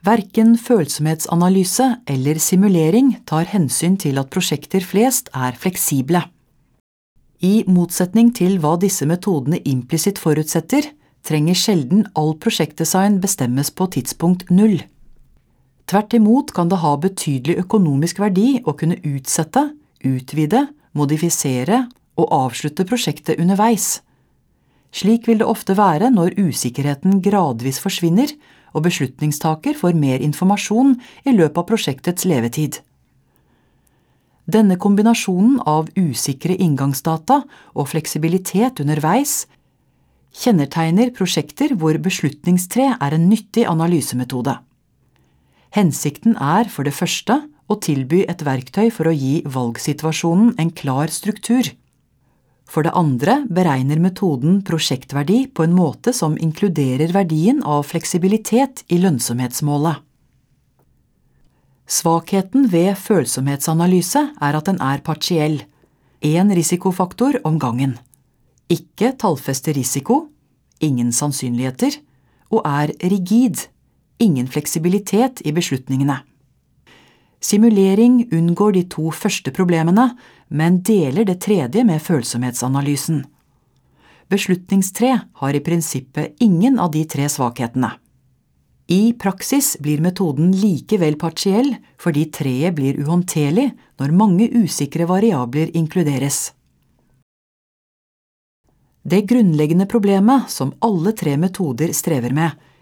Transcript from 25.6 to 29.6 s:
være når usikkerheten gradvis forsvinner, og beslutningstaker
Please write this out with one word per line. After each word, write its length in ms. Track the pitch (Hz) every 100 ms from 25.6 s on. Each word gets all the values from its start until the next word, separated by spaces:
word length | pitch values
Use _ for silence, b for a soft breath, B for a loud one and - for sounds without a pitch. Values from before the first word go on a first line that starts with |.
| - 190
være 320 | 202 151 226 240
når 220 | 170 180
usikkerheten 840 | 190 123 127 120 143 139 185 196
gradvis 580 | 185 196 165 117 127 135
forsvinner, 480 | 196 - 170 170 294 - b b b 160
og 80 | 165
beslutningstaker 920 | 175 135 - 151 147 165 160